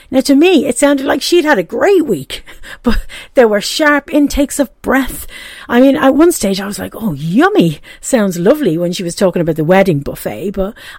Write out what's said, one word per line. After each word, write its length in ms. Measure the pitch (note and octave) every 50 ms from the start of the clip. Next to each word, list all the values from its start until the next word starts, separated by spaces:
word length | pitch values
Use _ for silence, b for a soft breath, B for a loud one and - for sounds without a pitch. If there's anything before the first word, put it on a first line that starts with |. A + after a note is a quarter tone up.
| B B
Now, 100 | B3+ C4
to 140 | C4 - C#4
me, 320 | C#4 D#4+ F#4 F#4 C#4+ C#4+ B3+
it 100 | B3 -
sounded 280 | - C#4 D4 C4+ C4
like 160 | - - D4
she'd 240 | - - F4 F4 D4
had 120 | D4+ D4 G3+
a 60 | F3
great 420 | - - A#3 C4+ F4+ G4+ F#4 D4+
week, 380 | C#4+ G3 C#3 C#3 - - - - - - - -
<laughs> 200 | - - - -
but 220 | A#3+ - - B B B B B B B
there 140 | C4+ A#3+ A3
were 140 | G#3 F#3+
sharp 520 | D#3+ - - - D#4 D4 D4 C#4+ - - E4
intakes 460 | D4+ C#4+ C#4 - - C#4+ C#4 - -
of 220 | C#4 - - _
breath. 460 | - - A#3+ C4+ C4 - - - - - B B B B B B B B
I 140 | A#3+ A#3+
mean, 140 | C4 C#4 C4+
at 180 | - B3+ C4+ C4
one 180 | C4+ D#4+ F4+
stage 280 | D#4+ - - G3 G3 F#3
I 80 | G3 G3+
was 100 | G3+ -
like, 140 | F#3 F#3+ -
"Oh, 200 | - A3 G#3+ D3+
yummy. 680 | C3+ D3+ E3 F3 A#3 D#4+ G4 G#4 F#4+ F#3 E3 D3 - B B B B
Sounds 360 | B - - A#3 G#3 G3 F3+ F3
lovely," 400 | E3+ G3+ D4 D4+ D4 F#3+ D#3 E3
when 140 | F3 F3
she 120 | F3+ - F#3+
was 120 | E3+ E3+
talking 260 | - G#3 F#3 E3+ F#3
about 140 | E3 D#3+ D#3+
the 80 | D#3+ D#3
wedding 360 | D3+ F#3 F#3+ G3 G3 D#3+ C#3+
buffet, 520 | C#3+ - - - - - - - D#3 G3+
but 240 | F#3+ F#3+ F#3+ G3 A#3 B B B B